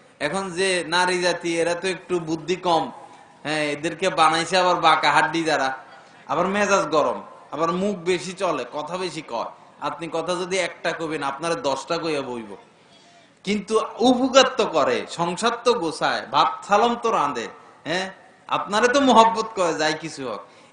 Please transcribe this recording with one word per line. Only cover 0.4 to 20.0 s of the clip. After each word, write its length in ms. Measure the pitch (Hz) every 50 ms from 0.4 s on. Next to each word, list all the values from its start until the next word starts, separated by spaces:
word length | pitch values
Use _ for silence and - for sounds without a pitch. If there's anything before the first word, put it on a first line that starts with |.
| 190 185
যে 340 | 165 175 190 190 185 175 156
নারী 340 | 151 170 180 185 180 185 180
জাতি, 400 | 180 180 170 175 175 170 165 165
এরা 140 | 165 170 175
তো 140 | 170 190 190
একটু 300 | 175 165 - - 180 175
বুদ্ধি 380 | 160 156 165 160 151 156 185
কম, 340 | 175 - 180 165 160 - 120 - - - - - - - - - -
হ্যাঁ, 200 | - 147 156 156
এদেরকে 460 | 151 147 147 143 151 170 156 - 190 185
বানাইছে 500 | 175 165 160 156 160 165 165 165 190 185
আবার 180 | 180 180 175
বাঁকা 360 | 156 165 160 156 156 156 147
হাড্ডি 300 | 143 156 156 156 160 165
দ্বারা, 360 | 160 156 147 139 135 - - - - - - - - - - - -
আবার 220 | - 139 160 180 190
মেজাজ 380 | 196 208 208 190 196 185 156
গরম, 360 | 151 151 151 131 123 107 101 98 - - - - -
আবার 200 | 139 147 165 165
মুখ 240 | 180 180 190 208 196
বেশি 360 | 175 165 180 185 165 147 185
চলে, 320 | 180 190 196 175 156 131 120 -
কথা 240 | - 151 147 156 175
বেশি 260 | 185 190 175 147 160 143 -
কয়। 220 | 120 110 92 - - - - - - -
আপনি 280 | - 147 139 - 170 156
কথা 220 | 165 165 156 180 180
যদি 240 | 175 185 175 190 190
একটা 340 | 175 165 - - - 170
কবেন, 300 | 160 - 165 151 160 147
আপনারা 320 | 139 139 139 143 165 170 170
দশটা 440 | 165 - 139 131 131 - - 170 165
কইয়া 240 | 156 165 151 139
বইব, 340 | 131 123 123 117 110 104 98 - - - _ _ _ _ - - - - - - - _ _ _ -
কিন্তু 360 | 196 208 208 - - 220 220 - - - -
উপকার 460 | 226 254 247 233 269 254 240 269 240 - -
তো 100 | - 208
করে, 400 | - 165 151 131 131 120 107 98 -
সংসার 400 | - 160 170 175 180 - 208 - - - -
তো 100 | 247 226
গোছায়, 520 | 180 165 156 143 - 160 139 120 107 107
ভাত 380 | 107 131 151 - - - - - -
সালাম 280 | 202 214 233 240 233 -
তো 80 | - 226
রাঁধে, 380 | 208 170 147 139 127 120 107 90 - - - - - - -
হ্যাঁ, 260 | 135 175 185 190 190 - - - - - _ _ -
আপনারে 400 | 135 135 - 175 202 214 240 240
তো 120 | 247 285
মহব্বত 460 | 269 262 226 220 226 226 208 220 226 - -
করে, 200 | 196 180 165 156
যাই 200 | 147 156 156 156 156